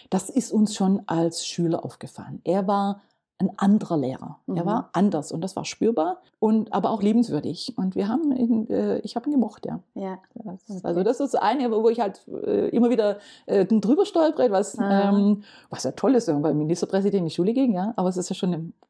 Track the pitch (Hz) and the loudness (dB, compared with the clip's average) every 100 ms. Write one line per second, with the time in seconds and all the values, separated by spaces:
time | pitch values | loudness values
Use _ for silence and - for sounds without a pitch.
0 | - 190 - 262 - 220 214 - 190 196 | -4 -4 -2 -4 0 2 2 2 0 0
1 | - 165 165 165 - - 170 165 131 - | 0 0 0 -2 -8 -2 -2 -2 -6 -12
2 | 131 - 104 139 - 185 190 202 196 202 | -16 -16 -14 -8 -2 0 2 0 0 -4
3 | _ _ _ - 190 - 202 208 - 165 | _ _ _ -4 -4 0 4 4 2 -2
4 | 127 131 - - - 170 170 220 - 170 | -2 -4 -12 -14 -8 -4 -2 -2 -2 2
5 | 202 165 147 165 185 - 147 - 214 233 | 2 2 -4 -6 -6 -6 -8 -2 0 2
6 | 320 370 _ - 220 220 214 202 185 220 | 0 -2 _ -2 2 2 0 -2 0 0
7 | 202 226 240 - - 160 - - 190 190 | 2 2 2 -2 -4 -8 -10 -4 -4 -2
8 | 202 262 311 254 233 226 214 196 208 196 | -2 0 0 0 2 0 0 0 0 -2
9 | - 233 262 285 214 - - 175 - - | -4 -6 -2 0 0 -2 -8 -10 -10 -10
10 | 190 185 _ - 214 185 - 190 175 170 | -10 -10 _ -16 -14 -14 -12 -8 -4 0
11 | 190 269 277 - 202 262 247 220 226 233 | 2 0 0 0 0 2 0 2 2 2
12 | 208 196 - - - 202 - - 240 233 | -2 -4 -12 -8 -2 0 2 2 4 4
13 | 208 202 - - - 202 185 220 202 302 | 0 -2 -8 -16 -2 0 4 2 4 2
14 | - 339 320 302 247 190 208 - 202 196 | 2 2 2 2 2 2 -2 -2 0 2
15 | 202 202 202 208 - - - - 127 - | 4 4 4 2 -2 -20 -16 -8 -6 0
16 | 202 170 156 143 160 151 151 170 - 190 | 2 2 2 0 0 0 0 -2 -2 0
17 | 196 196 165 - 180 240 269 180 196 208 | 0 0 -2 -2 0 2 0 0 -2 -2
18 | 185 185 - 196 180 156 165 - _ | -2 -2 -4 -4 -2 -4 -6 -14 _